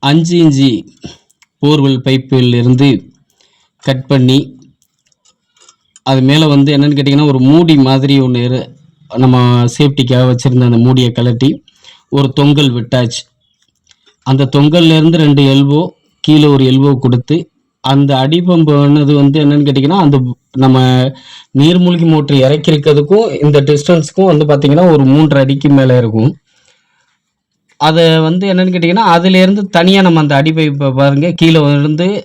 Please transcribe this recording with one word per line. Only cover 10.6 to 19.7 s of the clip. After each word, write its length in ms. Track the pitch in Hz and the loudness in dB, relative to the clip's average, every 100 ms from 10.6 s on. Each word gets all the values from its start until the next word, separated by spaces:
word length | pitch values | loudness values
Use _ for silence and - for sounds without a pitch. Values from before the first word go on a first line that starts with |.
அந்த 140 | 123 117 | 0 2
மூடியை 340 | 120 135 120 | 2 2 0
கழட்டி 520 | 120 120 117 131 160 _ _ _ _ _ | -2 -4 -2 -2 -4 _ _ _ _ _
ஒரு 240 | 139 135 | -4 -4
தொங்கல் 400 | 123 143 147 143 | 0 0 2 0
விட்டாச்சு. 480 | 120 113 127 117 - - _ _ _ _ _ _ _ _ _ - | -4 -4 -4 -4 -8 -18 _ _ _ _ _ _ _ _ _ -4
அந்த 240 | 135 135 143 | -2 0 0
தொங்கல்ல 420 | 147 165 165 160 | 0 2 2 2
இருந்து 200 | 156 165 | 0 0
ரெண்டு 280 | 151 139 139 | 0 2 2
எல்போ, 340 | 135 139 147 175 - _ _ | 0 0 -2 -4 -10 _ _
கீழே 220 | - 151 151 | -2 2 2
ஒரு 200 | 139 131 | 2 2
எல்போ 320 | 131 143 131 | 0 0 0
கொடுத்து, 380 | 127 123 - 160 - _ _ _ | -2 -2 -4 -6 -6 _ _ _
அந்த 340 | 131 139 143 135 | -2 0 0 0
அடிபம்பு 560 | 135 165 180 175 156 | 0 -2 0 0 2
பண்ணது 400 | 143 143 147 143 | 2 2 2 2
வந்து 260 | 147 139 147 | 2 2 0
என்னன்னு 260 | 147 147 | 0 0
கேட்டிங்கன்னா, 320 | 143 | 0